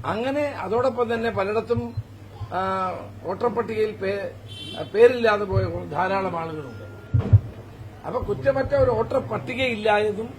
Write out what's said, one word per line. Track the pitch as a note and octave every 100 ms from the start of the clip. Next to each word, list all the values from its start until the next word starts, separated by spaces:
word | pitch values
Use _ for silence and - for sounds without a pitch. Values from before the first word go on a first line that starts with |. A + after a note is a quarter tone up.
| C3
അങ്ങനെ | G3+ B3+ C#4+
അതോടൊപ്പം | D4 A#3+ F#3 A3+ C4 A#3+ A#3
തന്നെ | A#3 A3+
പലയിടത്തും, | G3+ G3 G#3+ - A#3+ A#3+ - - - - - -
ആ, | F3+ F#3+ F#3+ F#3 D#3+ G2 -
വോട്ടർ | D#3+ F#3+ A#3
പട്ടികയിൽ | A#3 G#3+ G#3+ G#3+
പേ-, | G3+ F#3+ G3+ F3+ - - - D3+ F#3 D#3
പേരില്ലാതെ | G3+ A#3+ B3 A3+ G#3
പോയ | G3+ F#3+ F3+ F3 F3
ധാരാളം | D3+ F#3 G3 F#3+ E3+
ആളുകളുണ്ട്. | E3 D#3 C3+ G#2 G#2 - - - - - - - - - - - C#3+
അപ്പൊ | A3
കുറ്റമറ്റ | - G3+ C4+ C4+ C4+
ഒരു | C#4 B3+
വോട്ടർ | A3 A3+ C4+
പട്ടികയില്ലായതും | C4 G#3+ - B3 C4 A3 G#3+ G#3 G#3+ G3+ A#3